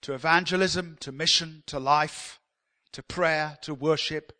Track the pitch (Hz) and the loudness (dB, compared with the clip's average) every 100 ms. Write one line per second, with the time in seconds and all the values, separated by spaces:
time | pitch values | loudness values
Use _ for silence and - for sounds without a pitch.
0 | - 135 156 170 180 185 190 165 175 156 | -8 -4 4 4 4 2 2 0 -6 -12
1 | - 135 170 - 165 156 - 143 131 147 | -14 -4 2 2 0 -12 -10 -4 2 4
2 | 151 - - - _ _ _ _ _ - | 2 -4 -16 -18 _ _ _ _ _ -20
3 | - - 170 156 151 147 - 143 143 151 | -12 0 2 2 -2 -6 -10 -4 0 2
4 | - 156 151 - | 0 -6 -10 -20